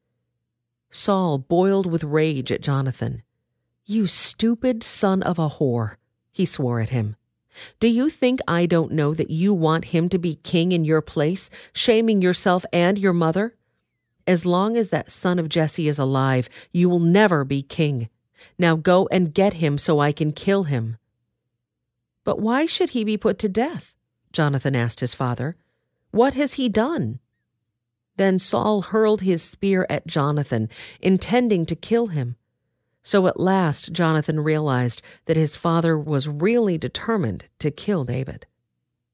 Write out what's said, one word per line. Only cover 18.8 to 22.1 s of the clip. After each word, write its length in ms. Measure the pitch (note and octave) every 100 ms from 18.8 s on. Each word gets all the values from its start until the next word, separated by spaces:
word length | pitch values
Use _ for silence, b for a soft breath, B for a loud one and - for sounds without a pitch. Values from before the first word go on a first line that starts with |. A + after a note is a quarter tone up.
| E3+ F3+ G3
and 220 | F#3+ E3+
get 200 | D3+ G3
him 240 | F3+ D#3+ C#3+
so 220 | - D3+
I 120 | D3
can 200 | D3 D3+
kill 320 | D3 - G3
him." 340 | D#3+ C3 A2+ A2+ _ _ _ _ _ _ _ _ _ _ _